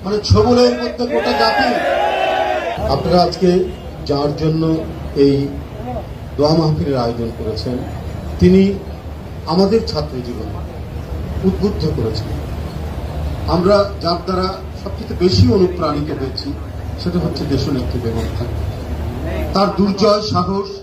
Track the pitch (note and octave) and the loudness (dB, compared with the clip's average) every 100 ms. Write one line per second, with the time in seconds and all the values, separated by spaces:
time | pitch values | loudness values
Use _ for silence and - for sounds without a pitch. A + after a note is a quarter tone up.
0 | F#3 G#3 G#3 G#3 A3 B3 B3 A#3+ A#3+ - | -2 -2 4 6 6 6 6 4 -4 -4
1 | A#3+ A#3 B3 - - - A#3+ - - - | -2 0 0 2 2 2 2 2 0 0
2 | - - - - - - - - - C#3 | 0 0 0 0 0 -2 -4 -4 0 0
3 | F3 F3 F3 - F3+ F#3 F#3 - - - | 4 4 4 4 4 4 0 -6 -12 -10
4 | - C#3+ D3 D3+ D#3 D#3+ D#3+ D#3+ - - | -2 0 0 0 0 2 2 0 -2 -8
5 | - C#3+ C#3 C#3 C#3 - - - A#2+ - | -6 4 6 6 0 -6 -10 -10 -8 -8
6 | - - - - D3 E3 D#3 D3+ E3 C3 | -8 -12 -10 0 4 4 4 0 0 0
7 | A#2 A#2 A2+ A2 G#2+ G#2 C3 B2 - - | 0 -2 -6 -4 -6 -4 -4 -4 -6 -8
8 | - - - - F3+ F#3+ G3 F#3+ - - | -8 -8 -8 4 6 8 6 0 -8 -12
9 | - - - - - E3+ G3 A3+ - D#3 | -12 -12 -12 -10 -2 2 4 4 2 -4
10 | D3 B2+ A#2+ A#2+ G#2 - - - - - | -4 -6 -8 -8 -8 -8 -10 -10 -10 -10
11 | - - - - F#3+ F#3 G3 F3+ D#3 D3 | -8 -8 -6 -2 0 0 0 0 -2 0
12 | A2 G#2+ - - - - - - - - | -2 -2 -4 -6 -6 -6 -6 -6 -6 -6
13 | - - - - - E3 F3+ G3+ G3+ - | -6 -4 -4 -4 0 2 6 6 4 0
14 | E3+ E3+ F3 F#3 F#3 - - - G3 - | -2 -2 -2 -2 -2 -4 -10 -10 -8 -8
15 | - - F3+ - B3 G#3 F3 F3 D#3+ D3 | -8 0 4 6 6 6 4 2 -2 -2
16 | D3+ C3+ C3+ - - - - - - - | -4 -4 -6 -6 -8 -8 -8 -8 -8 -4
17 | F3+ F3 D#3 - D#3 C#3 - C3 - - | -2 0 0 -2 0 0 0 -2 -2 -2
18 | A3+ A3+ - - - - - - - - | -2 -2 -4 -4 -4 -4 -4 -6 -6 -6
19 | - - - - - F#3+ G3 - G3+ F#3+ | -6 -6 -4 -4 0 2 2 2 2 4
20 | G#3 G#3+ G#3 F3+ F3+ G3 G3 - | 4 4 2 0 0 -2 -4 -10